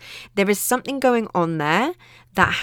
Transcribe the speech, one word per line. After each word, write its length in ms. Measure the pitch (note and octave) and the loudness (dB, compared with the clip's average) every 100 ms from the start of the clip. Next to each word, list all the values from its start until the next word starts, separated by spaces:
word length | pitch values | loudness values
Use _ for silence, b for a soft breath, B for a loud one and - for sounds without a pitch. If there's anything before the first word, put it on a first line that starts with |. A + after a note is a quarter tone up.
| B B B | B B B
There 160 | G3 G3 | -4 0
is 80 | G3 | 0
something 420 | - B3+ - C4+ | 0 -2 -2 0
going 280 | B3+ A#3 G#3+ F3 | 2 2 0 -2
on 240 | E3+ D#3+ | -2 -2
there 340 | D3 F3+ C#4+ F4+ b b b | 0 0 0 -4 b b b
that 180 | - E3 E3+ | 2 2 2